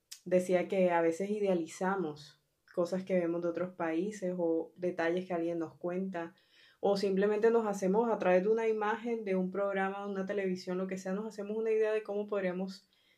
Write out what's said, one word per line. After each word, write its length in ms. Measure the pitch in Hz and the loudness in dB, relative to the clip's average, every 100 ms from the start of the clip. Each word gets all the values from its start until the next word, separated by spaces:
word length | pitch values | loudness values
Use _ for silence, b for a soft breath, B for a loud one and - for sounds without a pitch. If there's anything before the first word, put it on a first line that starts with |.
| _ - | _ -18
decía 440 | - 180 185 180 180 | 0 0 2 0 2
que 220 | 196 180 | 2 4
a 120 | 170 | 4
veces 280 | 165 165 196 | 2 0 -2
idealizamos 1080 | 214 196 180 165 - 185 196 160 147 - - _ _ _ | 0 2 0 -2 -4 -2 0 -2 -6 -14 -20 _ _ _
cosas 300 | - 175 185 | -2 0 -2
que 140 | 190 185 | 0 0
vemos 220 | 170 170 | 0 0
de 60 | 175 | -2
otros 260 | 165 185 | -2 -6
países 600 | - 170 160 202 208 185 180 | -4 -2 -2 -2 -4 -4 0
o 340 | 170 165 - - | 0 0 -2 -6
detalles 500 | 180 180 165 175 185 | -4 0 0 0 -2
que 80 | |
alguien 240 | 175 165 170 | -2 -2 -2
nos 160 | 160 | -6
cuenta, 600 | - 175 180 190 180 165 b b b b b | -6 -6 -4 -4 -6 -8 b b b b b
o 160 | 196 196 | 0 2
simplemente 540 | 202 190 202 208 226 | 2 4 2 4 4
nos 160 | 233 214 | 4 2
hacemos 440 | 196 185 202 233 | 0 2 2 2
a 80 | 208 | 2
través 260 | 185 180 | 4 4
de 40 | 190 | 4
una 200 | 226 226 | 2 2
imagen, 560 | 214 208 214 233 226 | 0 0 -2 -2 -4
de 120 | 202 190 | 0 0
un 140 | 185 | 0
programa, 540 | 196 202 196 196 196 | 0 0 0 -2 -2
de 60 | 202 | -4
una 120 | 196 190 | -4 -2
televisión, 520 | 208 190 185 - 185 | -2 -2 -2 -4 -4
lo 80 | 190 | -4
que 100 | 185 | -4
sea, 160 | 190 | -4
nos 140 | 190 220 | -4 -4
hacemos 300 | 214 202 214 | -8 -6 -2
una 120 | 220 | 0
idea 220 | 220 214 | 2 2
de 100 | 220 | 0
cómo 260 | 214 202 208 | -2 -4 -2
podríamos 580 | 208 185 175 190 190 b b b | -2 0 -2 -4 -8 b b b